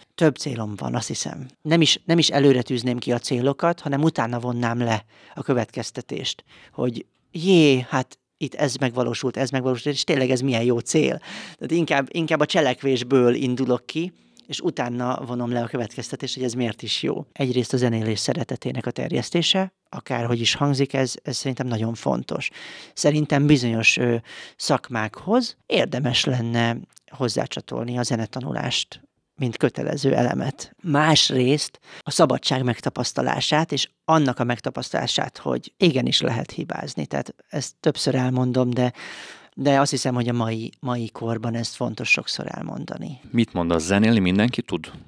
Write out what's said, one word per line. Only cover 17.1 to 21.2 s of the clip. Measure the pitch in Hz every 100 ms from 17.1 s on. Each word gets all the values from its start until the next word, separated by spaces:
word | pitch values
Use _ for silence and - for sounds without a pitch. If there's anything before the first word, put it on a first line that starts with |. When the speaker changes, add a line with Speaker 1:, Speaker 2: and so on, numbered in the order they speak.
| - 151
Speaker 1:
Egyrészt | - 135 123 117
a | 127
zenélés | 123 113 110 107
szeretetének | - 151 - 131 - 127 123
a |
terjesztése, | - 127 143 110 170 160 190 190 - _
akárhogy | - - 123 117 120
is | 113 -
hangzik, | 143 135 139
ez, | 139 131 -